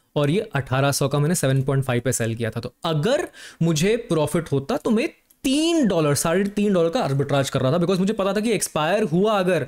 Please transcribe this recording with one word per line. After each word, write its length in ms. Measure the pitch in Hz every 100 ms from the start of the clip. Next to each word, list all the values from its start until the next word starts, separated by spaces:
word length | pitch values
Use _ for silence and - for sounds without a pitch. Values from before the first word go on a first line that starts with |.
| _ 151
और 140 | 143
ये 100 | 185 -
अठारह 380 | 139 120 131 139
सौ 160 | 135 139
का 100 | 147
मैंने 160 | 147
सेवन 280 | 180 135 135
पॉइंट 220 | 135 135
फ़ाइव 180 | 131 120
पे 80 | 131
सेल 220 | - 113
किया 160 | 113 113
था। 100 | 117
तो 120 | 120 _
अगर 440 | 170 156 180 294 359 - - -
मुझे 340 | 165 151 190 226
प्रॉफिट 560 | - 160 147 175 165
होता 240 | 139 135 269
तो 140 | 285
मैं 180 | 220 320 - _ _
तीन 420 | 269 285 330 330 226
डॉलर, 280 | 175 151
साढ़े 300 | 139 170 175
तीन 280 | 202 208 208
डॉलर 160 | 180 165
का 100 | 254
आर्बिट्राज 500 | 165 139 139 139 143
कर 100 | 127
रहा 120 | 127
था, 60 | 170
because 200 | 170 185
मुझे 140 | 196
पता 200 | 214 190
था 80 | 202
कि 120 | 220
एक्सपायर 500 | 196 - 160 156 208
हुआ 360 | 202 175 208 208
अगर 280 | 185 165